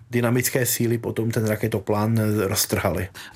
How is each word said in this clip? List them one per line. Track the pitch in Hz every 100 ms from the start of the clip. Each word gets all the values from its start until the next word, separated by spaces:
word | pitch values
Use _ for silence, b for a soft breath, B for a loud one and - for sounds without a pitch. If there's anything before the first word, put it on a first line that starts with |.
| -
dynamické | 120 117 123 127 139 120
síly | - 117 120
potom | 117 107 110
ten | 110 110
raketoplán | 104 110 110 - 104 110 113 107 104
roztrhaly. | 95 98 - 104 98 85 90 B B